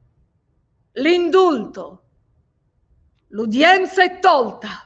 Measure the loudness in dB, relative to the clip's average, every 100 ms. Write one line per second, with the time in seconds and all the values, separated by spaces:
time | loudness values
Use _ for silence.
0 | _ _ _ _ _ _ _ _ _ -6
1 | 0 0 2 2 2 0 -6 -14 -18 -20
2 | _ _ _ _ _ _ _ _ _ _
3 | _ _ _ -8 -4 0 2 2 0 0
4 | 0 2 2 2 0 -8 -16 -18